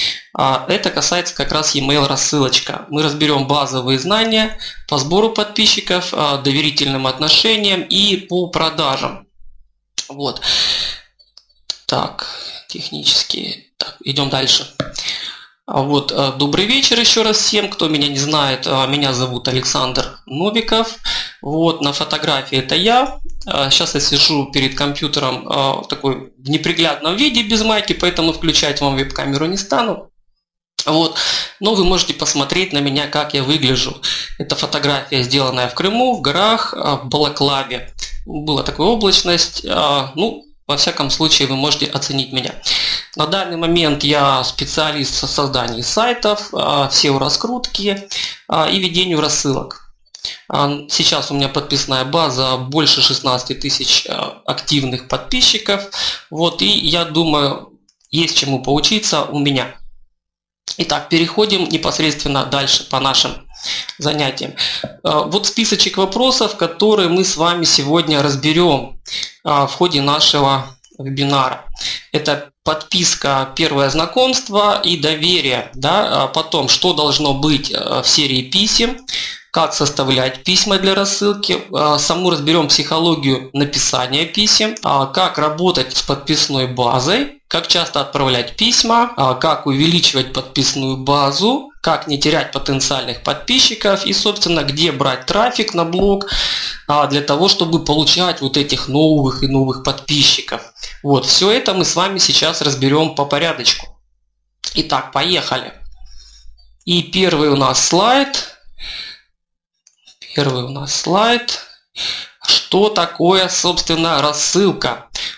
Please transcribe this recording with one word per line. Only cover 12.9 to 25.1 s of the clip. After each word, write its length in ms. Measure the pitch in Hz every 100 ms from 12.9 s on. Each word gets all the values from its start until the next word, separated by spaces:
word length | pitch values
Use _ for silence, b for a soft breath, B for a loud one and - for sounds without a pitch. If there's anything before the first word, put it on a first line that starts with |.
| - - - - - - - - -
Так, 200 | - -
идем 280 | - 135 139
дальше. 380 | 135 131 - - - - - B B B B B B -
А, 160 | -
вот, 300 | 139 143 143
а, 200 | - 139
добрый 340 | 131 147 147 202
вечер 320 | 269 262 233
еще 240 | 233 -
раз 140 | 220 214
всем, 340 | - 208 202
кто 160 | - 160
меня 200 | 156 143
не 120 | 139
знает. 480 | 139 151 139 131 -
А, 180 | 131 131
меня 280 | 143 139
зовут 340 | 127 127 123 -
Александр 720 | 127 127 147 127 127 - - -
Новиков. 680 | 135 190 220 226 226 226 - B B B B
Вот, 400 | - 156 165 -
на 100 | 143
фотографии 640 | 143 147 151 151 139 131 135
это 160 | 131 151
я. 420 | 196 240 277 - - - -
А, 240 | - 139
щас 260 | 139 - 143
я 60 |
сижу 500 | - 139 - 151 135
перед 240 | 139 135 -
компьютером, 720 | 143 143 156